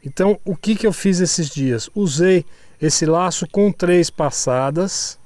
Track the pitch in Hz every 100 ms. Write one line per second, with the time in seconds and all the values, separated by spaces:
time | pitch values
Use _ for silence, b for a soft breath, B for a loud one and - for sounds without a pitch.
0 | 143 - 190 202 - 175 208 220 220 -
1 | 196 180 175 - 156 147 131 113 - 214
2 | 190 139 185 185 - b b b 156 -
3 | 156 165 180 - 175 196 202 - 175 175
4 | 165 - 147 - - 127 135 151 190 -
5 | - -